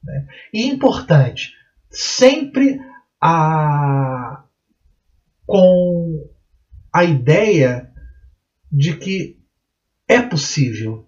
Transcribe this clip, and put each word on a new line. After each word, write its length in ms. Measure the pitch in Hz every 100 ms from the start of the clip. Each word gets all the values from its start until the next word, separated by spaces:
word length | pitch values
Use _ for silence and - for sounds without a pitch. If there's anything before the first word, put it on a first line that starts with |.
né? 220 | - 139 - - -
E 140 | 208 262
importante, 840 | 269 269 - - 151 120 - - _ _ _ _
sempre 880 | - - - 254 302 277 - 277 - - - _ _
a, 1200 | 160 165 156 156 151 143 143 139 135 127 123 139 _ _ _ _ _ _ _ _ _ _ -
com 800 | 196 185 180 180 175 170 156 - _ _ _ _ - _
a 120 | 165 175
ideia 840 | 143 120 165 220 175 127 123 - - - - - _ _ _ _
de 280 | 143 151 156
que 400 | 190 190 - - _ _ _ _ _ _ _
é 140 | 254
possível. 840 | 240 160 - - 123 107 110 110